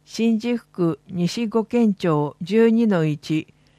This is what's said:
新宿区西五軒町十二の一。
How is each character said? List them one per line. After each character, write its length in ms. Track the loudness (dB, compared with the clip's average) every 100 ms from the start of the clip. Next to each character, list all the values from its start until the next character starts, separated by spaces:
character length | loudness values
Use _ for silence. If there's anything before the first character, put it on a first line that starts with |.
| _
新 340 | -2 0 0
宿 260 | -2 -6 -6
区 260 | -4 -2 -4 -8
西 380 | -4 -4 -2 -4
五 160 | -2 -2
軒 260 | 0 0
町 420 | 0 0 0 -2 -6
十 300 | -2 2 4
二 160 | 4 2
の 180 | 2
一。 480 | 0 -2 -4 -4 -6 _ _